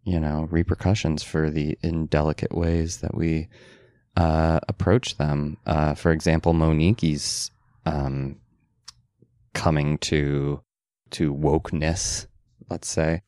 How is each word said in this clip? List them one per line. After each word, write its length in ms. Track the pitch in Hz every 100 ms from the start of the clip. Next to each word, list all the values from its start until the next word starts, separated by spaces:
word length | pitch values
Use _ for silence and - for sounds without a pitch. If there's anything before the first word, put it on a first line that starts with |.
you 140 | - 87
know, 300 | 76 76 80
repercussions 720 | 82 87 92 92 107 - 76
for 280 | - 80 78
the 280 | 76 76 -
indelicate 720 | 85 82 80 78 76 76 -
ways 440 | 82 82 82 82 -
that 160 | -
we, 340 | - 82 80 80 - - - _ _ _ -
uh, 440 | 82 80 80 80 -
approach 480 | - - 113 - -
them. 380 | 76 73 73 78 -
Uh, 280 | 78 76
for 160 | 73 87
example, 420 | 80 82 80 82
Monique's, 960 | 82 80 78 82 113 82 73 - - - _ _ _ -
um, 500 | 76 69 67 67 - _ _ _ _ - _ _ _ _ _ _
coming 440 | - 85 78 73 76
to, 640 | - 78 71 71 71 71 _ _ _ _ _
to 220 | - 80
wokeness, 920 | 71 76 76 - 80 78 85 - - - _ _ _ -
let's 200 | 87 -
say. 340 | - 80 85